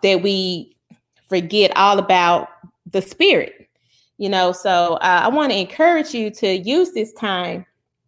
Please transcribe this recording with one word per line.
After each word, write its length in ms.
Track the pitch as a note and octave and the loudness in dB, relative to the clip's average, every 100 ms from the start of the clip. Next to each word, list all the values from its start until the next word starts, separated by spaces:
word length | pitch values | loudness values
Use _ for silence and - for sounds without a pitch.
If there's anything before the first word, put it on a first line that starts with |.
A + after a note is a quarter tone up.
that 180 | G3 F#3+ | 0 2
we 560 | G3 G3 F#3 F3 - _ _ _ _ _ _ | 0 -2 -4 -6 -10 _ _ _ _ _ _
forget 480 | F#3 E3+ G#3 G3 | -4 -2 0 2
all 240 | - G3 G3+ | 4 2 2
about 520 | F#3 F#3 F3 F3 - - - _ - | 2 2 2 2 -2 -14 -20 _ -8
the 100 | F#3+ | -6
spirit, 680 | F#3+ - F#4+ A3+ - - _ _ _ _ _ - | -6 0 2 2 0 -8 _ _ _ _ _ -10
you 100 | G3+ | -4
know? 240 | F#3+ F3+ | 0 0
So, 440 | F3+ G3+ F3+ F3 E3 | 0 0 2 2 0
uh, 260 | F#3 F3+ | 2 2
I 60 | G3 | 2
wanna 260 | C#4 C#4+ | 0 0
encourage 580 | G3+ F3+ - D#4+ E4+ D4+ | -2 -4 0 2 2 -2
you 160 | A#3+ G#3+ | -6 -8
to 260 | G#3+ G3+ F#3+ | -4 -2 -2
use 340 | F#3 D4 F4+ | -2 0 0
this 220 | - A3 | -2 -8
time 500 | - A3 F#3 F3 F3 F#3 _ _ _ | -6 -6 -4 -6 -8 -14 _ _ _